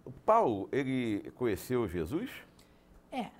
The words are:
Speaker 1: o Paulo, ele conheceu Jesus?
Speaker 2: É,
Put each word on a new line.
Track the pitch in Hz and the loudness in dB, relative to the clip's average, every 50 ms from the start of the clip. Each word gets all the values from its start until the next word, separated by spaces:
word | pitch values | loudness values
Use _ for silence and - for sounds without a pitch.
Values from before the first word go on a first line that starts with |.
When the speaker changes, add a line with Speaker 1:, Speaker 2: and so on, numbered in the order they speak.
| - | -16
Speaker 1:
o | - | -16
Paulo, | 127 - - - 214 226 208 139 107 95 98 - | -16 -6 4 6 6 6 6 4 2 0 -2 -2
ele | - 131 143 127 131 127 123 113 104 98 - - - | 0 0 0 0 0 0 0 0 -2 -2 -4 -6 -8
conheceu | - 123 117 98 87 - - 127 123 117 92 | -2 0 0 0 0 -2 -2 0 0 0 0
Jesus? | 82 90 80 82 127 175 240 285 - - - - - - - _ - - - - - - - - | 0 -2 -2 -2 -2 -4 -4 -4 -10 -14 -18 -20 -20 -20 -20 _ -20 -20 -20 -20 -20 -20 -18 -10
Speaker 2:
É, | - 262 202 - - - | -8 -6 -6 -8 -8 -8